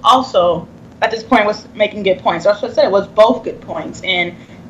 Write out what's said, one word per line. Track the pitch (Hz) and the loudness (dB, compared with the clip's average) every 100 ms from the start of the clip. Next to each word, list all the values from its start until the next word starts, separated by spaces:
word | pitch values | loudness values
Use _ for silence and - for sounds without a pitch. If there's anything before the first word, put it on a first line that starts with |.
also | 226 254 254 196 175 175 - - - - | 2 2 2 2 2 0 -6 -18 -20 -6
at | 214 | -4
this | 220 | -4
point | - 247 | 0 0
was | 208 208 - | 2 -4 -10
making | 214 208 208 | -4 -2 0
good | 190 185 | 0 0
points. | 220 170 | 0 0
That's | 202 202 | 0 0
what | 240 | -2
I | |
said. | - | 0
It | - | 2
was | 196 - | 2 0
both | - 220 - | 4 4 4
good | 170 - | -4 -12
points, | - 160 156 - | -10 -10 -10 -10
and | 185 180 175 170 - - | -4 -4 -4 -8 -20 -20